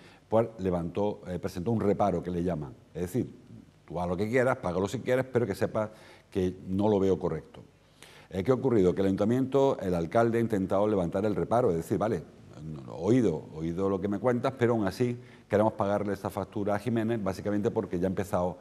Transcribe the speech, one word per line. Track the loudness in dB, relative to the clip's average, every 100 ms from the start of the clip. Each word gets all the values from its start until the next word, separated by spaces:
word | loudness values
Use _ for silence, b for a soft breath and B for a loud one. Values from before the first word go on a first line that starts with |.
| B B _
pues | 0 0 -2
levantó, | -2 -2 -2 -2 -2 -4 -8
eh, | -8
presentó | -6 -6 -2
un | 0
reparo, | 2 2 2 0
que | -2
le | -2
llaman. | -2 -2 -6 -14 -14
Es | -8
decir, | -4 -2 -4 -8 -20 -20 -20 _ -10
tú | -6
haz | -4
lo | -2
que | 0
quieras, | 2 2 0
págalo | -2 -2 -2
si | -2
quieres, | 0 0 0
pero | 0 0
que | -2
sepas | -2 -2 -4 B B B _
que | -2 -2 -2 -4
no | 0 4
lo | 4
veo | 4 2
correcto. | -2 -4 -8 -20 -20 _ B B B B B
Eh, | -2
¿qué | 0
ha | 2
ocurrido? | 4 6 4
Que | 4
el | 2
ayuntamiento, | 2 2 2 2 2 2 2
el | 0 -2
alcalde | 0 2 2 2
ha |
intentado | 0 0 0 2 2
levantar | 2 0 0 0
el | -2
reparo, | 0 2 2
es | 0
decir, | -2 -2
vale, | 0 -2 -6 -20 -20 -16 -12 -12 -12
oído, | -4 2 4 4 0 -6 -6
oído | -4 -2 0
lo | 0
que | 0
me | 0
cuentas, | 0 2 -2 2
pero | 2
aún | 2 0
así | 0 -2 -2 B B 0
queremos | 4 4
pagarle | 2 0 0 -2
esta | -4 -4
factura | -6 -6 -4 -2 -2
a |
Jiménez, | 0 0 0 0
básicamente | -2 -4 -2 0 0
porque | -2 -2 -2
ya | 0
ha |
empezado | -2 -2 0 -2 -4